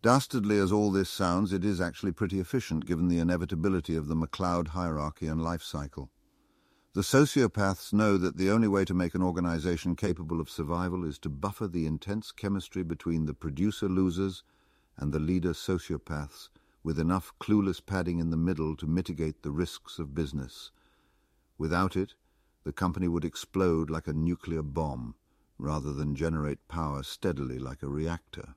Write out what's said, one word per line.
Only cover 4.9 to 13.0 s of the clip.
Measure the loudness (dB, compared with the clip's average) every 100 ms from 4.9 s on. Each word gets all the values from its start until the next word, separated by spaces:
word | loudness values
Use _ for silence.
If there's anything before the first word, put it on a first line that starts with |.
| -2 -6 -6 -4
and | -2
life | -2 -4
cycle. | -6 -8 -8 -10 -14 _ _ _ _ _ _ _ _
The | -4
sociopaths | 4 6 6 6 4 4 0 0 0
know | 4 6 4
that | 2 2
the | 4
only | 4 4
way | 4
to | 4
make | 2 0
an | 2
organization | 0 2 0 0 0 0 0 -2
capable | 0 -2 -2 -4
of | -4
survival | -6 -2 0 0 -2
is | -4 -4
to | -6
buffer | -4 -4 -4 -4
the | -2 -2
intense | -2 -4 -6 -6
chemistry | -6 -2 -2 -4 -6
between | -4 -4